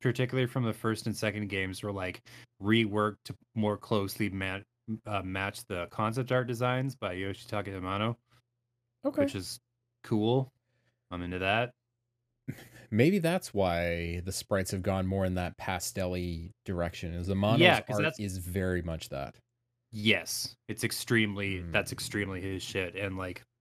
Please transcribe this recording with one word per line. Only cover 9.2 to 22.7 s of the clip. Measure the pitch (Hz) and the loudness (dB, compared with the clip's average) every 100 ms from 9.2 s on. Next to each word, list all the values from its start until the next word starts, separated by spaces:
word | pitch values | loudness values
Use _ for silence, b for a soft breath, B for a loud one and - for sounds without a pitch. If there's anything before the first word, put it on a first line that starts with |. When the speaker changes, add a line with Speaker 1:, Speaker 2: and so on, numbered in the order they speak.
Speaker 1:
which | 277 | 0
is | 208 90 - _ _ _ _ | 0 -6 -10 _ _ _ _
cool. | - 110 107 127 131 _ _ _ _ _ - | 0 2 4 4 2 _ _ _ _ _ -12
I'm | 90 | -8
into | 87 90 | -4 0
that. | 95 107 120 - _ _ _ _ _ _ - B B B B | 2 4 2 -4 _ _ _ _ _ _ -12 B B B B
Speaker 2:
Maybe | 107 139 202 | 4 6 6
that's | 165 185 - | 2 0 -2
why | 104 92 85 85 85 85 87 | 2 2 2 0 0 -2 -4
the | 90 | -4
sprites | - - 101 95 | -6 -2 -2 0
have | 98 | -2
gone | 92 95 95 | 0 0 2
more | 98 92 | 2 2
in | |
that | 92 87 - | 0 -2 -4
pastel-y | - 92 - - 92 90 90 82 82 - | -4 -4 -4 -4 -2 -2 -4 -4 -8 -12
direction, | - 90 85 - 87 | -6 -2 -2 -4 -6
is | 85 87 | -4 0
Amano's | 98 101 113 | 2 4 8
Speaker 1:
Yeah, | 175 139 | 8 6
'cause | - 104 | 4 0
Speaker 2:
art | |
Speaker 1:
that's | 156 - | 0 -2
Speaker 2:
is | 104 92 | -6 -6
very | 87 90 92 90 | -4 -2 0 0
much | 85 80 - | -2 -6 -8
that. | 69 65 - _ _ _ _ _ | -8 -8 -12 _ _ _ _ _
Speaker 1:
Yes, | 110 107 98 80 - - - - | -2 2 2 2 -6 -6 -10 -12
it's | 107 | -6
extremely, | 113 - - 117 107 101 101 95 | -4 -4 2 4 4 0 -4 -4
that's | 87 92 98 | -2 -2 -2
Speaker 2:
Hmm. | |
Speaker 1:
extremely | - - 107 98 92 | -4 -4 -2 -2 -2
his | 95 95 | -4 -4
shit, | - | -4